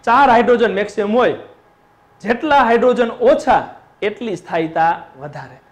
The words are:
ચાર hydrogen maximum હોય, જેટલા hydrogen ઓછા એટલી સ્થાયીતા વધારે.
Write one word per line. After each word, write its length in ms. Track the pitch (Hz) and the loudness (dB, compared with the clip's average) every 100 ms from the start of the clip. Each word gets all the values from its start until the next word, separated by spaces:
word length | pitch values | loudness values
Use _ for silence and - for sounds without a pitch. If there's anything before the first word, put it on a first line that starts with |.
ચાર 260 | - 226 277 | 2 2 4
hydrogen 440 | 233 226 240 226 | 4 4 2 2
maximum 420 | 190 208 - 202 233 | -2 -6 -4 -2 0
હોય, 180 | 214 - - - _ _ _ _ _ _ | 0 -2 -12 -20 _ _ _ _ _ _
જેટલા 420 | 196 233 311 285 | -6 -4 0 2
hydrogen 460 | 233 233 247 233 233 | 2 2 2 0 -4
ઓછા 680 | - 247 302 - 190 - - _ _ | 0 2 2 2 -2 -2 -18 _ _
એટલી 340 | 202 208 233 175 | -8 -6 -10 -10
સ્થાયીતા 680 | - 175 160 160 165 170 - 135 | -6 -6 -4 -2 -2 -2 -10 -18
વધારે. 400 | 147 143 135 131 _ | -18 -16 -18 -20 _